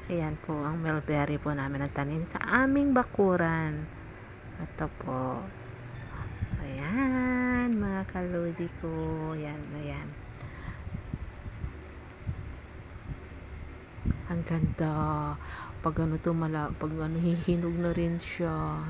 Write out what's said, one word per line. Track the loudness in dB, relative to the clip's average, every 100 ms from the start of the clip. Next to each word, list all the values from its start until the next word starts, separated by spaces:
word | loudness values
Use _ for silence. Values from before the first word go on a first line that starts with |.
Ayan | 0 0 0 -2
po | -2
ang | 0 0 0
mulberry | 2 0 2 2 2 2
po | 0 0
namin | 0 0
na | -2
tanim | 0 0 0 -2
sa | -2 4 6
aming | 6 6 6
bakuran. | 6 4 6 6 8 6 4 2 0 -4 -8 -12 -12 -14 -14 -12 -8
Ito | -8 -4 -4 -4
po. | -4 0 0 -2 -6 -10 -12 -12 -10 -10 -8 -8 -6 -4 -2 -2
Ayan, | -2 -2 0 2 4 4 4 4 4 4 4
mga | 4 4 2 0
kalodi | -2 0 2 0 0 -4 -2
ko. | -2 0 0 0 -2
Ayan, | -2 -4 -6 -6 -6
ayan. | -4 -4 -6 -10 -12 -12 -12 -8 -8 -8 -6 -6 -6 -6 -6 -8 -10 -6 -6 -8 -12 -12 -14 -8 -6 -4 -8 -10 -12 -14 -12 -12 -10 -10 -10 -12 -12 -10 -10 -12 -14 -2 0 0 0
Ang | -2
ganda. | 2 4 4 4 2 4 2 2 0 -4 -8 -10 -10 -2
Pag | 0 2
ano, | 2 2
tumala-, | 2 2 2 0 -2 -2
pag | -2 -2
ano, | 0 2
hihinog | 2 4 4 2 2 2
na | 2 2
rin | 2 0
siya. | -4 -2 0 0 0 -2